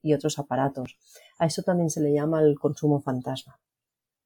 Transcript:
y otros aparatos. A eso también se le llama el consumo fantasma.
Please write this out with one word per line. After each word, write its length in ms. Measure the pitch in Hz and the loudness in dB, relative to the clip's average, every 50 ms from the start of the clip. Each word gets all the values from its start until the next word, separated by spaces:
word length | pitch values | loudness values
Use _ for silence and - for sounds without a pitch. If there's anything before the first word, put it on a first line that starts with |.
| - | -2
y 100 | 160 151 | 0 0
otros 240 | 139 - 151 - - | 0 0 -4 -4 -4
aparatos. 600 | 143 - 127 127 135 143 135 - 123 123 - _ _ _ - - - - _ - | -8 -4 -2 -2 -2 -2 -2 -4 -10 -10 -12 _ _ _ -20 -20 -20 -16 _ -2
A 80 | 170 160 | -2 -2
eso 160 | - - 175 | -2 -2 -2
también 260 | - 180 175 170 160 | 0 0 0 0 0
se 120 | - 165 | 0 0
le 120 | 151 147 147 | 0 2 2
llama 280 | 147 147 156 160 156 | 2 2 0 2 4
el 180 | 156 151 143 147 | 4 4 4 4
consumo 420 | - 143 143 - - 147 147 143 | 0 -2 -2 0 2 2 2 2
fantasma. 580 | - 143 131 127 127 123 131 131 - - - _ _ _ _ _ _ _ _ _ _ _ _ _ _ | 0 -2 -4 -4 -4 -6 -8 -8 -10 -16 -20 _ _ _ _ _ _ _ _ _ _ _ _ _ _